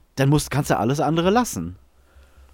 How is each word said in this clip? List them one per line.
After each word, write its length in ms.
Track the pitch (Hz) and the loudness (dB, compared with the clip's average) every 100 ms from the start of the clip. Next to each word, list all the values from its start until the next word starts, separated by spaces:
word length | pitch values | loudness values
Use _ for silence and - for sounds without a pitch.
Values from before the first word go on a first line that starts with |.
| _ - | _ 0
dann 140 | 139 | 2
musst, 220 | 147 - | 2 0
kannst 180 | 131 160 | -4 -2
du 80 | - | 0
alles 220 | 113 147 | 0 0
andere 320 | 143 165 180 | 0 0 2
lassen. 460 | 226 240 101 85 92 _ _ _ - - - - | 2 0 -6 -10 -12 _ _ _ -20 -20 -20 -20